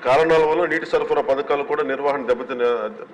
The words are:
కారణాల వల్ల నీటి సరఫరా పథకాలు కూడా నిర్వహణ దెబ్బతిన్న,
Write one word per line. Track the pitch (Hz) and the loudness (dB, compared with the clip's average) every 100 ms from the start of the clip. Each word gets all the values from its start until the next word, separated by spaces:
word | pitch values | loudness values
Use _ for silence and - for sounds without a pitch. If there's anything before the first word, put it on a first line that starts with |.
కారణాల | 123 139 165 160 | 2 2 4 4
వల్ల | 156 160 170 | 4 2 0
నీటి | 151 - | -2 0
సరఫరా | 156 151 147 | -2 0 0
పథకాలు | 135 135 143 143 | 0 -2 0 -2
కూడా | 143 147 | 0 -2
నిర్వహణ | 135 135 143 139 120 | -2 -2 -2 -2 0
దెబ్బతిన్న, | 120 120 123 120 120 107 107 - | -2 -2 -2 0 0 -4 -10 -16